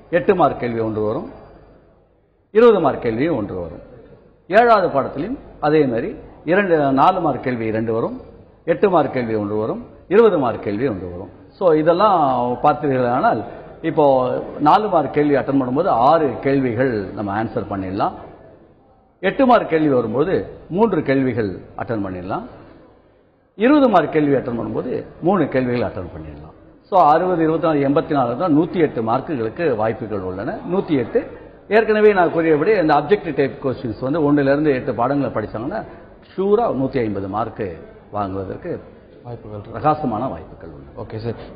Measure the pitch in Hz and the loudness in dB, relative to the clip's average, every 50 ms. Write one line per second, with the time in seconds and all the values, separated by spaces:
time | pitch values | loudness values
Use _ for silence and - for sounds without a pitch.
0 | - - 160 175 - - 196 180 160 135 - - 127 120 117 113 113 110 107 107 | -6 -2 -2 0 2 2 4 4 4 2 2 0 -4 -4 -4 -4 -4 -4 -2 -2
1 | 107 104 110 147 214 - - - - - - - - - - _ _ _ _ _ | -2 -2 -2 -4 -6 -10 -14 -18 -20 -20 -20 -20 -20 -20 -20 _ _ _ _ _
2 | _ _ _ _ _ _ _ _ _ _ - 208 240 233 220 190 165 135 120 110 | _ _ _ _ _ _ _ _ _ _ 2 6 6 6 6 6 4 0 0 -2
3 | - 120 110 110 139 170 160 123 101 95 92 92 87 80 - - - - - - | -2 -4 -2 -2 0 -2 -2 -2 -4 -6 -8 -8 -10 -10 -12 -14 -18 -20 -20 -20
4 | - - - - _ _ _ _ _ - 170 214 240 240 226 208 180 156 139 135 | -20 -20 -20 -20 _ _ _ _ _ 2 4 4 6 6 6 4 2 2 0 -2
5 | 123 113 - 123 151 214 269 - - - - - - 151 151 156 147 131 113 113 | -2 -2 -4 -8 -8 -6 -8 -10 -12 -16 -10 -4 0 2 4 4 4 2 0 -2
6 | 127 - - - - - - - - 143 170 196 202 185 170 156 143 139 135 131 | -4 -6 -8 -12 -16 -20 -20 -10 -4 0 0 2 2 2 2 2 2 2 4 4
7 | 147 175 190 214 170 151 127 117 - 131 123 117 113 110 107 110 117 117 113 113 | 4 4 4 2 0 -2 -2 -4 -4 -6 -4 -4 -4 -4 -2 -2 -2 -2 -2 -2
8 | 127 185 247 254 - - - - - _ _ _ _ - 175 175 - 202 180 165 | -2 -4 -6 -10 -16 -18 -20 -20 -20 _ _ _ _ -4 0 2 2 2 4 2
9 | 143 127 - 127 120 113 110 107 104 101 104 107 107 123 175 233 240 - - - | 2 0 -2 -4 -4 -2 -2 -2 -2 -4 -4 -4 -4 -4 -6 -8 -12 -16 -20 -20
10 | - - 170 208 233 214 190 160 135 117 104 - - 110 101 104 131 139 107 90 | -6 0 4 4 6 6 4 2 0 -2 -2 -4 -4 -4 -4 -2 -2 -4 -4 -6
11 | 92 90 87 90 95 - - - - - - - 202 180 156 156 156 165 170 180 | -8 -10 -10 -12 -14 -16 -18 -20 -20 -20 -6 0 2 4 4 4 4 4 4 4
12 | 202 220 196 170 151 135 127 123 120 123 123 120 - 151 147 147 156 143 131 127 | 4 4 4 4 2 2 0 0 0 -2 -2 0 2 2 2 2 0 0 0 0
13 | 127 120 120 131 185 233 175 113 101 - - - - - - - - 160 147 160 | 0 0 0 0 2 0 0 -2 -4 -8 -14 -18 -18 -20 -16 -8 -6 -2 0 2
14 | 151 143 135 131 127 127 123 123 117 - - - - 190 180 196 214 208 180 160 | 4 4 4 4 2 0 -2 -4 -6 -8 -6 0 2 4 4 4 4 2 0 0
15 | 143 131 - 147 147 147 143 131 117 139 135 139 131 123 127 143 175 196 139 113 | 0 0 0 0 2 2 2 2 2 0 0 0 0 0 0 0 0 2 2 4
16 | 117 139 156 165 156 135 113 104 - 139 139 139 131 127 113 107 131 139 117 107 | 4 4 4 4 2 0 -2 -2 -2 0 0 0 0 0 0 0 0 0 0 -2
17 | 98 92 - 107 107 101 98 107 113 117 - 123 98 85 101 98 95 92 92 101 | -4 -6 -8 -8 -6 -4 -4 -4 -4 -4 -6 -6 -6 -6 -6 -6 -6 -6 -4 -4
18 | 131 180 - - - - - - - - - - _ _ _ _ _ _ _ _ | -4 -4 -4 -8 -14 -20 -20 -20 -20 -20 -20 -20 _ _ _ _ _ _ _ _
19 | _ _ _ _ - 190 190 - 269 247 247 208 170 - 160 160 156 151 135 123 | _ _ _ _ -4 -2 0 2 4 4 4 4 4 2 0 2 2 2 2 2
20 | 117 110 110 123 151 185 175 117 95 - - - - - 160 185 226 226 185 160 | 0 0 0 0 0 0 0 -2 -4 -6 -10 -18 -12 -6 -2 0 0 2 2 0
21 | 139 139 135 135 131 127 117 120 110 98 90 92 - - - - - - 117 107 | 0 0 0 2 0 0 0 -2 -2 -4 -4 -8 -12 -14 -12 -10 -8 -6 -4 -4
22 | 101 95 92 90 87 95 117 175 233 254 - - - - - - - - _ _ | -4 -6 -8 -8 -8 -8 -8 -8 -8 -12 -16 -20 -20 -20 -20 -20 -20 -20 _ _
23 | _ _ _ _ _ _ _ _ _ _ _ - 208 254 302 302 269 240 208 175 | _ _ _ _ _ _ _ _ _ _ _ 0 2 4 6 6 4 4 4 4
24 | 156 151 - 156 151 143 139 123 104 123 120 117 110 107 107 139 175 254 226 - | 2 2 2 0 2 2 2 0 0 -2 -6 -6 -6 -6 -6 -6 -6 -6 -6 -8
25 | - - - - 151 165 202 190 151 123 - 131 131 123 120 123 110 90 - 101 | -8 -12 -12 -4 0 0 2 2 0 0 0 -2 -2 0 -2 -2 -2 -4 -6 -8
26 | 90 82 - 80 78 76 73 71 - - - - - - - _ _ _ 208 185 | -10 -12 -12 -14 -16 -16 -16 -18 -20 -20 -20 -20 -20 -20 -20 _ _ _ 4 4
27 | 170 147 151 165 180 180 180 165 165 156 160 165 156 165 156 147 139 135 143 160 | 6 6 6 4 2 0 0 2 2 2 2 2 0 0 2 2 2 2 2 0
28 | 160 - 156 143 127 120 120 123 180 185 143 147 170 170 - 190 160 127 - 127 | 0 0 0 0 0 0 -2 -2 0 2 2 2 2 2 0 0 0 0 0 -2
29 | 110 113 117 135 131 - 165 123 110 113 110 - 175 156 123 107 110 113 117 - | -2 -2 -2 -2 -2 -4 -4 -4 -4 -4 -4 -2 -2 -2 0 0 0 -2 -2 -4
30 | 127 101 107 101 92 92 92 92 107 147 202 - - - 175 196 - - 160 135 | -6 -8 -6 -6 -6 -6 -8 -8 -8 -8 -8 -8 -8 -4 -4 -4 -2 0 0 -2
31 | 117 - - 233 311 - - - - - - - - - 196 220 220 208 214 214 | 0 0 -2 -2 -4 -4 -8 -18 -20 -20 -20 -20 -4 0 2 2 2 2 2 4
32 | 214 214 208 185 175 160 135 165 165 165 156 143 156 190 220 196 165 156 151 143 | 6 6 6 4 2 2 2 0 2 2 2 2 4 2 2 2 4 4 2 2
33 | 143 143 202 202 - 175 139 151 139 131 - - - 135 120 107 - 117 107 - | 2 2 0 0 0 -2 -2 0 -2 -2 -2 -4 -6 -6 -4 -4 -6 -8 -8 -6
34 | 127 131 147 170 147 143 147 147 139 135 139 143 156 151 135 127 117 135 117 107 | -4 -4 -2 0 2 2 2 4 4 2 2 2 2 2 0 0 -2 -4 -2 -2
35 | 120 127 143 143 135 117 - 117 107 104 - 107 113 147 196 220 - - - - | -2 0 0 0 -2 -2 -2 -4 -6 -6 -6 -8 -8 -8 -8 -8 -10 -12 -16 -20
36 | - - - - - - - - 190 202 208 220 240 202 131 123 135 127 - 131 | -20 -20 -20 -20 -20 -12 -6 -4 0 2 2 2 2 0 0 -2 -2 -2 -2 -2
37 | 117 110 101 98 98 95 98 104 117 113 107 - 113 92 82 80 - - - - | -2 -2 -4 -4 -6 -4 -4 -4 -4 -4 -6 -8 -8 -8 -8 -12 -16 -20 -20 -20
38 | - - - 104 104 98 95 95 95 95 110 - - 175 147 104 92 - - - | -18 -10 -8 -6 -6 -6 -6 -8 -8 -8 -10 -10 -10 -10 -10 -10 -12 -16 -20 -20
39 | - - - - - 123 120 - 113 113 107 104 101 117 113 113 107 151 151 - | -20 -20 -20 -20 -18 -16 -16 -16 -14 -14 -14 -14 -14 -14 -10 -2 0 0 0 0
40 | 131 127 110 104 - 123 90 80 80 - - - - 82 76 71 67 69 - 113 | -2 -4 -4 -4 -6 -6 -8 -10 -14 -18 -20 -20 -18 -18 -18 -18 -20 -18 -16 -16
41 | 110 - - 110 107 117 110 - - - - | -14 -12 -10 -8 -8 -8 -8 -10 -12 -14 -6